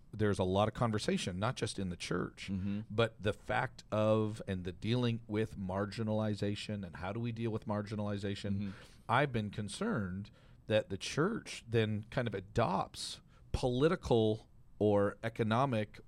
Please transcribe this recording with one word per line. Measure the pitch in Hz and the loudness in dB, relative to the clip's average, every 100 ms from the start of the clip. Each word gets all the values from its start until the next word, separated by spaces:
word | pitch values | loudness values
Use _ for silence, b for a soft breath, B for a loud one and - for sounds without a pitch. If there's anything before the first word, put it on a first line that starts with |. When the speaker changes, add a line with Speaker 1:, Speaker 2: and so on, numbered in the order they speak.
| - | -12
Speaker 1:
there's | 101 104 95 | 0 2 2
a | |
lot | 92 95 107 | 2 4 2
of | |
conversation, | - 117 107 - 190 - 90 | 2 0 0 0 0 -2 -2
not | 110 - | -2 -2
just | 110 - | -4 -2
in | 95 | -4
the | 87 | -4
church, | - 87 - - - | -4 -2 -2 -6 -6
Speaker 2:
Mm-hmm. | 95 98 101 110 | -4 -2 -4 -4
Speaker 1:
but | 104 113 - | 0 0 0
the | 104 | -2
fact | - - 117 131 - - | -2 -2 -2 -2 -6 -4
of | 107 107 110 107 110 - | 2 4 4 2 -4 -4
and | 95 | -4
the | 90 | -4
dealing | 90 107 123 123 117 - | -6 0 2 2 -2 -2
with | 104 110 101 | -2 -2 -4
marginalization | 92 95 104 120 107 107 107 101 104 104 - 104 | -4 -2 -2 -2 0 0 0 0 -2 -2 -6 -6
and | 90 76 | -8 -8
how | 92 | -6
do | 113 | -4
we | 120 | -4
deal | 113 117 | -2 -4
with | 110 - | -4 -2
marginalization. | 104 104 107 104 101 98 101 101 101 | -2 -2 -4 -2 -2 -4 -4 -2 -2
Speaker 2:
Mm-hmm. | 101 95 B B - | -4 -8 B B 0
Speaker 1:
I've | 120 147 | 2 2
been | 113 104 | 0 -4
concerned | - 104 - 220 156 92 95 101 b b b - | -4 -8 -4 -2 -2 -2 -6 -8 b b b 2
that | 107 - | 2 2
the | 98 | -6
church | - - 180 226 - - 117 | -4 0 0 0 -8 -12 0
then | 113 107 107 - | 2 2 0 -4
kind | - 117 | -4 -2
of | |
adopts | 98 95 - 113 185 - - - - - b - | -4 -2 0 2 2 -2 -6 -10 -10 -16 b -6
political | - 131 123 156 185 - 120 110 107 - - - - | -2 0 4 4 4 4 6 6 2 -4 -20 -12 2
or | 104 101 101 - | 6 6 4 0
economic | 113 - 107 113 139 110 104 - | -6 -2 2 4 2 0 -2 -8